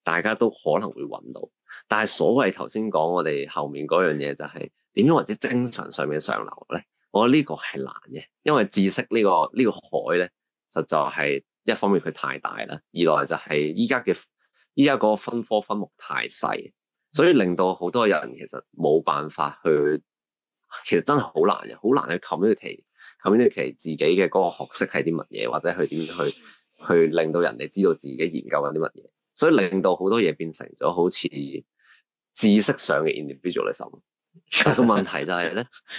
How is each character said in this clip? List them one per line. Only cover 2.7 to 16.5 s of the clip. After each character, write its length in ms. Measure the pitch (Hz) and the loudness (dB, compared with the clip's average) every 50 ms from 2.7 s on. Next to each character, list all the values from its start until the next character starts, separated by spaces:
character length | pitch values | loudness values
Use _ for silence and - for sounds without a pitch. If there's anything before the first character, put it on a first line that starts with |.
| - 110 110 107 | -6 -6 -4 -2
講 180 | 87 78 78 85 | 0 0 0 2
我 140 | 87 87 78 | 0 0 0
哋 240 | 78 73 69 71 76 | 0 -2 -4 -6 -6
後 180 | - 78 73 71 | -6 -6 -6 -6
面 180 | 71 71 76 | -6 -8 -4
嗰 220 | 73 80 90 92 82 | 0 2 2 2 2
樣 80 | 76 | 0
嘢， 180 | 73 71 71 71 | 0 -2 -4 -6
就 120 | - 76 | -6 -10
係 240 | 71 - 73 71 - - _ _ _ _ | -12 -12 -12 -14 -14 -16 _ _ _ _
點 140 | 101 113 151 | 2 4 4
樣 100 | 165 135 | 4 4
為 60 | 127 | 2
之 120 | - 107 | 0 -4
精 320 | - - 123 123 123 123 120 | -4 -4 -2 -2 -2 -2 -2
神 240 | - - - - | -4 -6 -4 -4
上 160 | - - 71 73 | -4 -2 -2 -2
面 120 | 73 76 | -2 -2
上 160 | - - 52 53 52 | -2 -2 -2 -4 -6
流 240 | - - - - - | -8 -12 -18 -12 -8
咧？ 140 | - 90 - _ _ _ _ _ | -8 -8 -8 _ _ _ _ _
我 140 | - 101 113 123 | 2 2 4 6
覺 40 | |
得 60 | 135 156 | 4 4
呢 60 | 143 | 2
個 120 | - 76 | 0 -4
係 280 | - - - - 69 65 | -8 -8 -10 -8 -8 -10
難 100 | 65 - - - - | -10 -12 -16 -18 -16
嘅， 120 | - - - - _ _ - | -16 -16 -16 -16 _ _ 0
因 100 | 151 151 | 2 2
為 120 | 127 104 | 2 2
知 240 | - - 101 95 95 | 2 2 2 2 2
識 120 | - - - - | 2 0 -2 0
呢 140 | 113 113 107 | 0 2 4
個， 280 | 98 90 80 73 - - | 4 4 4 2 0 0
呢 100 | - 127 | 0 2
個 60 | 104 | 2
海 440 | - - - - - - - 73 85 90 | 0 -2 -6 -8 -6 -4 -2 0 0 0
咧， 140 | 90 90 - _ _ _ _ _ _ _ | 0 -2 -6 _ _ _ _ _ _ _
實 140 | - 82 78 - | -6 -6 -2 0
在 100 | 82 76 | 0 0
係 440 | 69 69 - 78 73 73 69 69 - _ _ _ _ | 0 -2 -2 -2 -2 -2 -2 -4 -6 _ _ _ _
一 60 | 113 110 | -4 -2
方 180 | - 107 101 | 0 2 2
面 100 | 101 85 | 2 2
佢 100 | - 82 | 0 -2
太 280 | 76 - - 67 65 - | -6 -6 -6 -8 -6 -6
大 160 | - - - - - | -8 -8 -8 -10 -10
啦， 140 | - 76 78 - _ - | -10 -12 -14 -14 _ -2
二 260 | 85 85 80 76 73 | 0 2 4 4 2
來 60 | 71 | 2
就 100 | 78 82 | 0 -4
係 380 | 80 - - 76 73 76 76 85 | -6 -4 -2 -2 -2 -2 0 0
依 120 | 98 120 113 | -2 0 0
家 120 | 135 120 | 0 0
嘅， 160 | - - 87 - - - _ _ _ _ _ _ _ _ _ | 0 -2 -2 -2 -6 -14 _ _ _ _ _ _ _ _ _
依 100 | 139 139 | 2 4
家 100 | 147 139 | 4 4
嗰 160 | - 107 107 | 4 2 2
個 40 | 107 | 2
分 280 | 101 - - 117 120 110 | 0 -2 -6 -6 -6 -4
科 160 | - 110 107 | -2 -2 -2
分 180 | - - 104 104 | -2 -2 -6 -6
目 140 | 98 - _ _ | -6 -8 _ _
太 300 | - - 73 64 58 - | -12 -8 -6 -6 -6 -6
細， 440 | - - - - | -4 -4 -4 -4